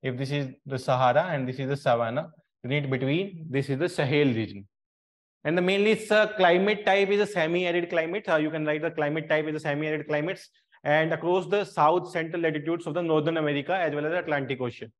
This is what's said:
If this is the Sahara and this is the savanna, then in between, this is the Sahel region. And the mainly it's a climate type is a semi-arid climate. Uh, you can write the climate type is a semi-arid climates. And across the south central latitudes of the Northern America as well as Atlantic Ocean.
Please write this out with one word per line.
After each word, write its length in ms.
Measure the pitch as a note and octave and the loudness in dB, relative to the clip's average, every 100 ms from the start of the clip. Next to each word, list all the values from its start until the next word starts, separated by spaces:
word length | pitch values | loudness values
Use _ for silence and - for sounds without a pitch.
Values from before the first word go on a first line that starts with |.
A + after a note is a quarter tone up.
If 140 | C3+ B2 | -4 -4
this 140 | C3+ | -4
is 180 | C#3+ C#3 - | -2 -4 -8
the 140 | - C3+ | -8 -6
Sahara 460 | - B2+ B2+ B2+ | 0 4 4 4
and 220 | F3+ D3+ B2+ | 2 -2 -4
this 120 | C3 | -4
is 100 | C3 | -4
the 80 | C#3 | -2
savanna, 540 | C#3 A#2 A#2 B2+ E3+ _ _ _ | 2 2 2 -2 -6 _ _ _
then 220 | B2 C#3+ | -4 -2
in 40 | C#3+ | 0
between, 580 | C3+ C3+ D#3 G3 F3 D#3+ | -2 0 -2 -2 -8 -6
this 180 | C3 C3+ | -4 -2
is 100 | C3+ | -2
the 120 | E3+ | -2
Sahel 380 | F3+ C#3+ D3 C#3+ | 0 0 4 4
region. 380 | A2+ G#2 G2+ G2 _ _ _ _ _ _ _ | 2 -4 -8 -16 _ _ _ _ _ _ _
And 140 | D3 F3 | -2 0
the 20 | |
mainly 300 | F3+ G3 G#3 | 2 2 2
it's 200 | G#3+ - | 2 2
a 220 | G#3+ G#3+ G#3+ | 2 2 4
climate 480 | F3+ F3+ G3 G#3 G#3 | 4 6 4 0 2
type 240 | G3 G3 | 2 2
is 100 | G3+ | 2
a 60 | G3+ | 0
semi-arid 640 | G3 D#3+ F3 F3 F3 E3+ | 0 0 0 0 -2 0
climate. 360 | F3 E3 F#3+ G#3+ | -2 -2 -4 0
Uh, 100 | D#3+ | 0
you 140 | D#3 | 2
can 140 | D#3 | -2
write 160 | D3+ D3+ | -2 -2
the 100 | D#3+ | -2
climate 380 | D#3+ D3 D3+ D#3+ | -2 -2 -2 0
type 180 | D#3 D#3 | 0 0
is 80 | D#3 | -4
a 40 | |
semi-arid 480 | D#3 C#3+ D#3 D#3 D3 | -4 -2 -2 -4 -2
climates. 400 | D3+ D#3 F#3+ - _ _ _ | -2 -2 -6 -12 _ _ _
And 280 | D3 D3+ D#3+ | 0 2 2
across 340 | E3 E3 F#3 F3 | -2 2 0 2
the 180 | G3+ | -2
south 460 | G3+ - D3+ F3 F3 | -2 2 4 4 0
central 320 | F3 E3 E3+ | -6 -4 -2
latitudes 440 | E3 D3+ D3 E3+ E3+ | -2 -2 -4 -4 -4
of 80 | |
the 80 | D#3 | -4
Northern 340 | E3+ D#3 D3+ E3 | 2 2 2 0
America 400 | D3+ C#3+ C#3 F#3 | 0 -2 -2 -2
as 180 | E3 | 0
well 120 | D3 D3+ | -2 -2
as 60 | |
Atlantic 460 | F3 E3+ D3 C3 C3 | -4 -2 -2 -2 -4
Ocean. 300 | B2+ A2+ A2+ _ | -4 -6 -16 _